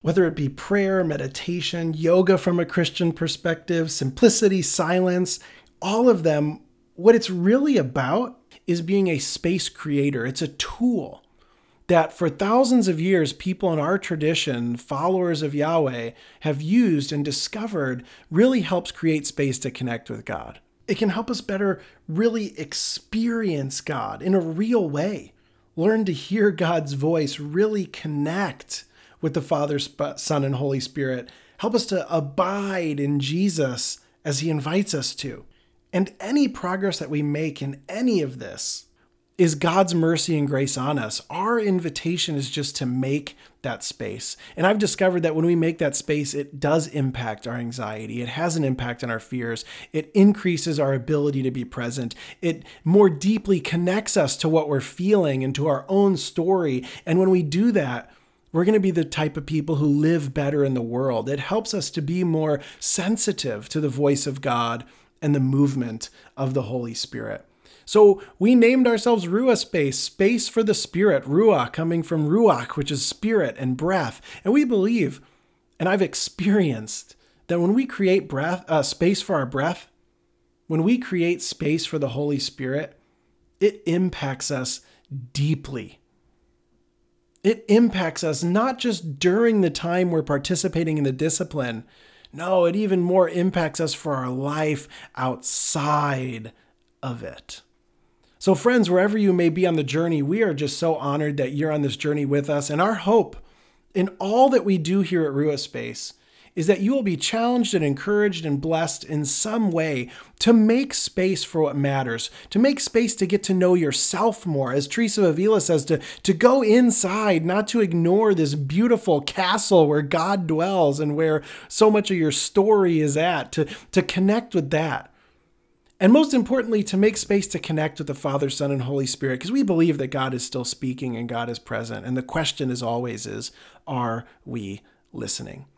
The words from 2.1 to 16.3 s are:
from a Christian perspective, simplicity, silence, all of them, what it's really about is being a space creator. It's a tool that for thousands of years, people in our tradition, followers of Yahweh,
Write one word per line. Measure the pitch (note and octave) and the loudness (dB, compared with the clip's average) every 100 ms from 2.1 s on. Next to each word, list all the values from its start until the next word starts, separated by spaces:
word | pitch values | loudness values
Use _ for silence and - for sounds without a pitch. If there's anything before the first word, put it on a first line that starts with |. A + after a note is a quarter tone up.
| F#3 F#3 F#3 | 4 6 4
from | F#3 F3 | 4 0
a | E3+ | 0
Christian | - E3 - E3+ | 0 -2 0 -2
perspective, | E3 E3 - E3+ E3 - E3+ D#3+ | 0 -6 -4 -4 -6 -2 -2 -2
simplicity, | - C3+ C3+ A#3 - G#3 F#3+ | -2 -4 4 6 6 2 2
silence, | - - D#3+ F3+ F#3 F3+ F3+ - - - _ _ | 0 0 2 2 2 2 0 -4 -10 -20 _ _
all | F#3 G#3+ B3 | -2 4 4
of | G3 | 4
them, | D#3+ D3+ D3 D3+ _ _ _ - | 2 2 0 -4 _ _ _ 2
what | F#3+ A#3 | 6 6
it's | A3 | 4
really | F3+ F3+ B3 D4 B3 | 0 2 4 4 2
about | C3 C#3 B2+ F3+ B3 - _ - - | 2 -2 0 0 -2 -8 _ -14 -4
is | E3+ | -4
being | E3 G3 F#3 | 0 2 2
a | D3+ | 0
space | - - E3+ F3+ - | -4 -4 -2 -2 -4
creator. | - D#3 C#3+ C#3 C3 A#2+ | -8 -4 0 0 -2 -4
It's | C3+ | -4
a | D3+ | -6
tool | C#3+ - - B3 A3 C3+ - _ _ _ _ _ _ - | -6 -10 -2 -2 -2 -6 -14 _ _ _ _ _ _ 2
that | F3 D#3+ | 2 2
for | - E3+ | -2 -4
thousands | C#3 G3+ A#3 C4 B3 F#3+ | -2 0 2 4 4 2
of | D#3+ | 0
years, | F3 F#3 D3 | 2 2 0
people | - F#3+ F#3 F#3 | -4 -8 -2 -2
in | D#3 | 0
our | D3 F#3+ | 0 -2
tradition, | - D#3+ D3+ D#3+ - B2 A#2+ A#2+ | -4 -2 -2 -2 -2 -4 -4 -6
followers | - C#3 E3+ F#3 F3 D#3 | -6 -2 0 0 0 -2
of | D3+ D3 | -4 -2
Yahweh, | D3+ E3 C#3+ B2 A#2 - - | 0 2 0 -2 -8 -12 -20